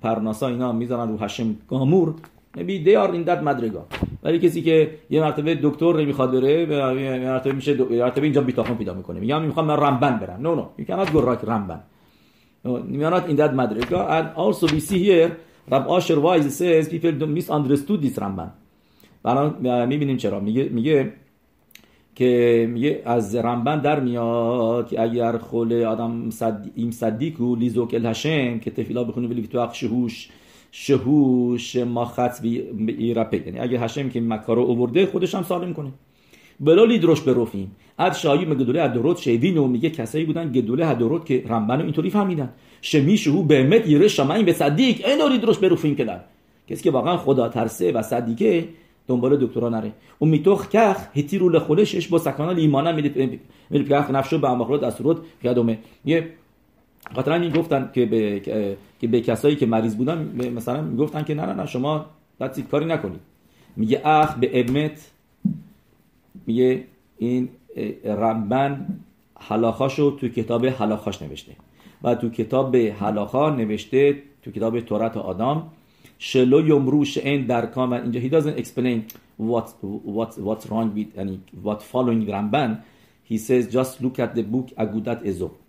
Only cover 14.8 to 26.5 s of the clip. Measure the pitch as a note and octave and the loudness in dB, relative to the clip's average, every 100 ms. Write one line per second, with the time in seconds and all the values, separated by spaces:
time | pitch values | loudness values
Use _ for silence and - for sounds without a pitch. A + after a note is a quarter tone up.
14.8 | D3+ G3 G3 F3 E3 D#3+ - _ - C3+ | 0 0 4 6 4 2 -16 _ -2 0
15.8 | C3 F3+ F3+ D#3 D#3 F3+ C#3+ C3 F3 D#3+ | 2 0 2 2 4 4 2 0 2 4
16.8 | D#3 E3 E3 D3 D#3 D3+ - D3+ C3 C#3+ | 2 0 0 0 -2 -2 -2 -2 2 0
17.8 | C#3+ G3+ C#3 - G2+ F#2+ E2 - _ _ | 2 -2 0 -2 -4 -6 -10 -14 _ _
18.8 | _ _ _ _ - B2+ D3+ D3+ B2+ B2 | _ _ _ _ -2 0 0 -2 0 0
19.8 | A#2+ D3 C#3+ B2+ A2 G2 G2+ A#2 C#3 A#2+ | 0 0 0 -2 -2 -2 -2 -2 -2 -2
20.8 | B2 D3+ C3+ - _ _ _ _ _ - | 2 2 0 -6 _ _ _ _ _ -20
21.8 | _ _ _ - B2 A#2+ A#2+ A#2 A#2 A#2+ | _ _ _ 0 2 4 4 4 2 0
22.8 | C#3 D#3 A#2 A#2+ G2+ A#2 A#2 A#2+ A#2+ D#3 | -2 -2 0 0 0 -2 -2 0 0 0
23.8 | C#3+ D3 B2+ A#2+ A#2 A#2 A#2 B2 A2+ A#2+ | 0 0 0 -2 0 0 0 0 0 0
24.8 | A#2 - A#2 A#2+ A#2 A#2 A2+ A#2 A#2 A#2 | -2 -2 0 0 0 -2 -4 -2 0 0
25.8 | A#2 A2 A#2 A#2 A2+ A2 A2+ | 0 -2 -4 -6 -8 -4 -4